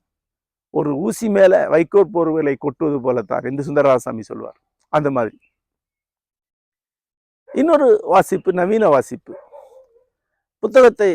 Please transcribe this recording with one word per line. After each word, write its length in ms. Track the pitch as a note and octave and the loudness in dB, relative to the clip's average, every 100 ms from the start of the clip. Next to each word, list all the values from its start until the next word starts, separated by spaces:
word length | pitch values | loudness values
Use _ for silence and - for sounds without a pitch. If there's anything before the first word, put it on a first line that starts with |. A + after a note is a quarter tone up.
| _ _ _ _ _ _ _ | _ _ _ _ _ _ _
ஒரு 260 | - D3 C#3 | -4 -4 -4
ஊசி 320 | G#3 G#3 A3+ | -6 -6 -2
மேல 400 | G3+ F#3+ F3+ D#3 | 2 4 4 2
வைக்கோற் 460 | D3+ E3+ G3+ F3 | 0 2 2 2
போர்வைகளை 400 | E3+ D#3+ D#3+ C#3+ C#3 | 0 -2 -2 -2 -4
கொட்டுவது 420 | D3 C3 D#3 C#3+ | -6 -4 -4 -2
போலத்தான் 420 | B2 B2 G#2 B2 | -2 -4 -4 -6
என்று 220 | A#2+ C#3 | -6 -8
சுந்தரராசாமி 560 | C#3 C#3+ C#3 B2+ B2+ A2+ | -4 0 2 0 -2 -10
சொல்வார். 400 | G#2+ A2 A2+ - _ _ _ | -12 -14 -16 -18 _ _ _
அந்த 220 | D#3 C#3+ | -4 -2
மாதிரி. 280 | C3 A2 - _ _ _ _ _ _ _ _ _ _ _ _ _ _ _ _ _ _ _ _ - | -2 -4 -8 _ _ _ _ _ _ _ _ _ _ _ _ _ _ _ _ _ _ _ _ -10
இன்னொரு 460 | - D#4 D4+ C4 G#3+ | -2 2 2 4 2
வாசிப்பு 500 | - F#3+ - F#3 - | 2 0 2 -2 -4
நவீன 360 | F3+ F3+ A3 G3+ | -2 -2 0 2
வாசிப்பு. 500 | C#3 A#2 - - - - - - B4 _ _ _ _ _ _ _ _ | 2 0 -8 -16 -20 -20 -20 -20 -20 _ _ _ _ _ _ _ _
புத்தகத்தை 520 | A3 C4 B3 - G3+ | 0 4 6 4 0